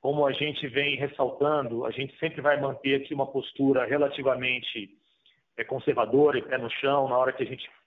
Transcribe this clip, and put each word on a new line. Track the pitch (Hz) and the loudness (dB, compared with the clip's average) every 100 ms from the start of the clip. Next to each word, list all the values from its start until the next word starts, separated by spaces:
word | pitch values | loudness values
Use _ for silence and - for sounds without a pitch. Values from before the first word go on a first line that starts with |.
Como | 135 147 143 | -2 2 2
a | |
gente | 135 151 143 139 | 0 -4 -4 -4
vem | 120 143 135 | -2 -2 -2
ressaltando, | 139 - 127 127 143 151 123 113 | -4 -2 -2 0 0 2 -2 -4
a | 123 | -4
gente | 113 135 - | -6 -8 -4
sempre | 160 160 | -6 0
vai | 143 147 | 2 2
manter | 139 131 135 135 | 0 -4 0 0
aqui | 139 | -2
uma | 143 135 | -4 -2
postura | - - - 139 131 | -4 -6 0 4 4
relativamente, | 117 143 143 139 135 123 127 123 - 117 98 _ _ _ _ _ _ - | 2 2 0 0 0 0 0 -2 -4 -10 -12 _ _ _ _ _ _ -10
é, | |
conservadora | - 135 139 123 110 135 147 131 | -6 -4 0 2 4 6 6 4
e | |
pé | - 131 | -2 -4
no | 117 | -4
chão | - 139 143 135 | -2 2 2 2
na | 123 | 2
hora | 127 | 2
que | - | 0
a | 120 | -6
gente | 131 - _ | -8 -14 _